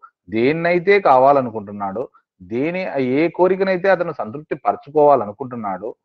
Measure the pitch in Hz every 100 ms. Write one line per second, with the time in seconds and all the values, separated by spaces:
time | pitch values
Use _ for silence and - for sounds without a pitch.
0 | _ _ 90 107 127 165 170 180 180 202
1 | 185 131 135 143 123 110 101 101 98 101
2 | - _ _ _ 90 117 156 180 185 139
3 | 127 135 165 - 185 190 190 180 190 180
4 | 170 147 110 143 156 165 143 101 143 151
5 | 147 135 104 101 127 123 104 92 113 -